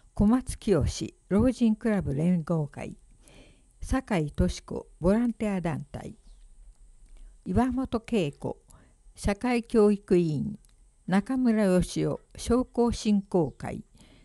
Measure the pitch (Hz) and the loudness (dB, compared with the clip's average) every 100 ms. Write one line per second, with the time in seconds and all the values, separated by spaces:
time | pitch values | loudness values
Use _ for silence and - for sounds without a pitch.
0 | _ - 208 254 247 - - 170 98 - | _ 0 2 2 -2 -6 0 0 0 -4
1 | 107 - - 196 254 240 226 220 233 202 | -8 -10 -2 2 2 2 2 2 0 -2
2 | 143 139 170 180 151 165 143 - - - | -2 -2 0 0 0 -2 -4 -8 -12 -14
3 | - - - - - _ _ - - 262 | -20 -20 -20 -20 -20 _ _ -12 -4 -4
4 | - 190 147 - 180 - - - - - | 0 -2 -2 0 -2 -2 -10 -12 -12 -2
5 | 170 214 240 - 214 190 165 139 143 - | 2 2 0 -2 -4 -2 -4 -6 -8 -12
6 | - - - - - - - - - - | -14 -18 -20 -20 -20 -20 -20 -20 -20 -20
7 | - - - - - 190 254 247 262 233 | -20 -20 -20 -14 -2 0 2 0 -4 -6
8 | - 226 151 - 120 - _ - - _ | -2 -2 -2 -4 -10 -10 _ -20 -20 _
9 | - - - 202 247 240 220 226 208 202 | -20 -6 -4 -2 -2 -2 0 4 4 4
10 | - 180 170 147 - 208 _ _ _ _ | 2 2 4 0 -4 -8 _ _ _ _
11 | - 190 196 262 254 220 196 180 160 156 | -2 0 0 0 2 2 4 2 2 -2
12 | 151 - _ - - 240 254 - 233 220 | -4 -4 _ -10 -2 0 0 0 0 0
13 | 220 208 196 185 147 - 131 - - - | 0 0 0 0 0 -4 -10 -10 -14 -20
14 | - - | -20 -20